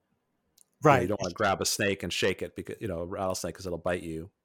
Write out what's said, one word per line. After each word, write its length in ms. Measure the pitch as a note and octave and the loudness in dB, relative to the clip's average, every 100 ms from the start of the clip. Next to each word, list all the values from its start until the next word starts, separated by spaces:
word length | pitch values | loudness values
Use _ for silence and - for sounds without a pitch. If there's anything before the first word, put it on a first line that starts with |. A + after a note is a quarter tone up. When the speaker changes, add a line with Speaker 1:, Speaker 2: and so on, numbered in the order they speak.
| _ _ _ _ _ _ _ _ | _ _ _ _ _ _ _ _
Speaker 1:
you 60 | D3+ | 6
know, 60 | C3 | 6
Speaker 2:
Right. 60 | |
Speaker 1:
you 60 | F#2 | 4
don't 100 | G#2 | -2
wanna 120 | F#2 | -4
grab 280 | F2 G2+ F2+ | 0 2 2
a 40 | F#2+ | 0
snake 360 | - G2+ F#2+ | 0 0 0
and 100 | F2+ | -4
shake 280 | - G2+ F#2 | 0 0 0
it 140 | F2 - | -6 -10
because, 220 | - - | -12 -8
you 80 | A2 | -6
know, 120 | E2+ | -4
a 60 | F2 | -4
rattlesnake, 500 | G2 F#2+ F#2 F2+ - | -4 -2 -2 -4 -8
'cause 100 | F#2 | -6
it'll 120 | E2+ | -4
bite 260 | F2+ F2 | -2 -2
you, 280 | E2+ D#2+ F2 _ | -2 -8 -10 _